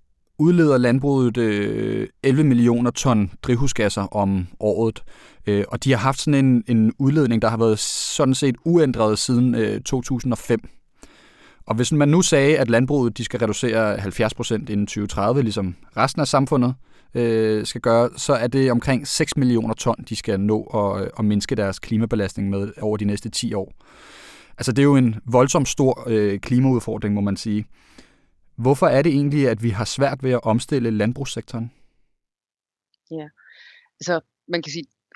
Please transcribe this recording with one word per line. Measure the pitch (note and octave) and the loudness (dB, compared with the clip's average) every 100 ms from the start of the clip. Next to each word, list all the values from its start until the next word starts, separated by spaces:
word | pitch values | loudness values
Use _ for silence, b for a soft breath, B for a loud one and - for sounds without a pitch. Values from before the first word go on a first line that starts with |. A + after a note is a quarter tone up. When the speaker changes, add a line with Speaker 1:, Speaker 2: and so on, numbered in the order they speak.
| _ _ _ - | _ _ _ 0
Speaker 1:
udleder | D#3 F3 D#3 B2+ | 2 4 4 4
landbruget, | A#2+ C3 C#3+ C3+ B2 A#2 | 4 2 2 0 0 0
øh, | A2+ G2+ G#2 A2 A2 G#2+ A2 _ | 0 0 -2 -4 -4 -4 -6 _
elleve | C3+ C3+ | 0 2
millioner | C#3+ A#2+ A#2+ A#2 A#2+ | 4 4 4 2 0
ton | - C3+ A2 F#2+ - | -2 0 2 0 -4
drivhusgasser | - A#2+ C3+ - G#2 G#2+ | -2 2 2 2 -2 -2
om | G2 G#2+ G2 F#2+ F2+ - | -4 -2 0 -2 -4 -4
året. | G#2+ G#2 A2+ - - b b b - | -2 0 -2 -4 -14 b b b -2
Øh, | G2+ G2+ | -2 -2
og | G#2+ | -4
de | C3+ | 0
har | A#2+ | 0
haft | C3 C3+ | 0 -2
sådan | D3+ C#3 | 0 2
en, | C3+ B2 A#2 | 4 2 2
en | A#2 A2 - | 2 2 2
udledning, | C#3 D#3 B2+ A2+ | 0 2 2 2
der | A2 | 0
har | A2+ | 2
været | A2+ G#2 | 2 0
sådan | - - - - C3+ | -2 -6 -6 -2 0
set | C3 C#3 A#2+ | 2 0 -2
uændret | E3 E3+ C#3+ A#2 G#2+ G#2+ | 2 4 4 2 0 0
siden, | - B2 B2+ | 0 2 2
øh, | A#2 G#2+ G#2 | 2 -2 -4
to | - C3 | -4 -6
tusind | - B2 B2+ | -4 -4 -4
og | A2+ | -4
fem. | - A2+ - - _ _ b b b b b b - | -2 -2 -4 -20 _ _ b b b b b b -6
Og | |
hvis | A2 B2 | -2 0
man | D3+ D3 | 2 4
nu | E3+ | 4
sagde, | - D3 C#3 D#3 | 4 2 4 2
at | A#2 | 2
landbruget, | A#2 C3 D3 A#2+ G#2+ | 2 2 0 -2 -4
de | |
skal | A2+ A#2+ | -6 -4
reducere | A2 G#2 B2 A2+ G#2+ G2+ | -2 -2 -2 0 0 -2
halvfjerds | G2 - G#2+ | -6 -2 -4
procent | - A#2 A2 - | -4 -6 -6 -4
inden | G2+ G2+ | -4 -4
tyve | G#2 G2 | -4 -6
tredive, | - G#2 C3+ | -2 0 0
ligesom | A2+ G#2 F#2 F2+ - - | 0 -2 -6 -8 -10 -2
resten | B2 - | -2 -2
af | C#3 | 0
samfundet, | C#3 C#3 C#3+ B2 C3 b b b | 0 2 2 0 -2 b b b
øh, | A#2+ A#2 A2+ A2 G#2+ A2 | -2 0 2 2 0 -2
skal | A2+ | -2
gøre, | A#2+ A#2 B2 - | 2 4 2 -2
så | - | -2
er | B2 A#2+ | 0 0
det | C3+ C3 | 2 2
omkring | A#2+ - B2+ C#3+ | 2 0 -2 -2
seks | - D#3 D3 | -2 -2 0
millioner | B2+ A#2 A2+ | 2 2 0
ton, | A2 B2 A2 - | -4 -2 -4 -6
de | G#2+ | -8
skal | - G2 | -4 0
nå | G#2 G#2+ | 0 0
at, | - A2 G2+ G2+ G2 - | -2 -2 -2 -2 -6 -2
at | |
mindske | G#2+ G#2 - | 0 0 0
deres | G#2 G2 - | -2 -2 -4
klimabelastning | - A2 A2+ G#2+ F#2+ - G2 | -4 -2 0 -2 -2 -4 -4
med | G2 G#2 - | -4 -6 -6
over | G#2+ G#2 | -4 -2
de | |
næste | G2+ G#2 A2 | -2 -4 -6
ti | - A#2+ | -8 -6
år. | G2+ F#2 - B B B B B B B - | -6 -8 -14 B B B B B B B -8
Altså, | - | -2
det | B2 | 4
er | |
jo | C#3+ C#3 | 6 6
en | A#2+ G#2+ | 4 0
voldsomt | A#2+ B2 C3+ E3 C3 | 0 2 4 2 0
stor, | - C3 - B2 | 0 0 0 0
øh, | A2 G#2 G2 | 0 0 -2
klimaudfordring, | - B2 C3 B2 A2+ A2 G#2 | 0 2 2 2 -2 -4 -2
må | G#2 | -2
man | G2+ G2 | -2 -4
sige. | A2 G#2 - b b b b b b b _ - | -4 -4 -6 b b b b b b b _ -2
Hvorfor | B2 C#3 E3+ | 0 4 4
er | C3 | 4
det | D#3+ | 4
egentlig, | C#3 C#3+ C#3+ C3+ | 2 2 2 0
at | G#2+ | 0
vi | A#2 | -2
har | F#2+ | -2
svært | G#2+ - C#3 - | -4 -2 -2 -2
ved | C3 | -2
at | B2 | -2
omstille | A2+ A2 - C#3 A#2 | 0 -2 0 -2 0
landbrugssektoren? | G#2+ A2 B2 C3 A2+ - A#2 A#2 _ _ _ _ _ _ _ _ _ _ _ _ _ - | 0 -2 -2 -8 -10 -10 -10 -10 _ _ _ _ _ _ _ _ _ _ _ _ _ -16
Speaker 2:
Ja, | D#3+ D3+ _ b b b b b - | -14 -14 _ b b b b b -12
altså, | F3 E3 - _ - | -4 -4 -4 _ -8
man | E3+ | -6
kan | D3+ | -6
sige, | D#3+ C3+ _ _ | -12 -14 _ _